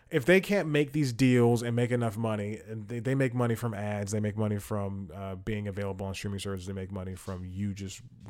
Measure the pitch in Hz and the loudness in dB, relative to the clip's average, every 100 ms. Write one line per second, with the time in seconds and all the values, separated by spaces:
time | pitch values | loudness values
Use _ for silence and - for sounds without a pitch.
0 | _ 160 135 185 - 202 156 147 147 151 | _ 0 6 6 6 2 4 2 2 2
1 | 139 113 131 123 120 117 117 117 120 120 | 2 4 6 8 8 4 2 0 2 2
2 | 117 104 117 107 101 107 104 110 104 120 | 0 0 -2 -2 -4 -8 -10 -10 -8 -4
3 | 113 135 131 123 120 113 120 101 104 104 | 0 2 2 2 2 0 -2 -4 -2 -2
4 | 101 107 104 104 107 104 - 107 98 98 | -2 -2 -2 0 0 -2 -2 -4 -4 -6
5 | 98 95 98 95 98 107 104 95 101 95 | -8 -10 -10 -8 -6 -4 -4 -4 -4 -4
6 | 98 95 104 101 101 98 90 98 92 98 | -6 -6 -6 -6 -6 -6 -6 -8 -8 -8
7 | 92 92 - 92 92 92 101 95 98 - | -8 -8 -8 -8 -8 -4 -4 -4 -8 -10
8 | - - | -16 -18